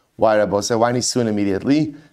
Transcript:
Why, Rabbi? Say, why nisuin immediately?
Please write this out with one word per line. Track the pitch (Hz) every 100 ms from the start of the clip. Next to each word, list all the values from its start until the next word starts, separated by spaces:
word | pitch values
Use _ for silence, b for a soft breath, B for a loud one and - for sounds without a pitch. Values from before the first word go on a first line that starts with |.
| _ -
Why, | 110 107
Rabbi? | 104 101
Say, | 104 113
why | 120
nisuin | 123 110 127 113
immediately? | 104 98 95 120 147 151 B B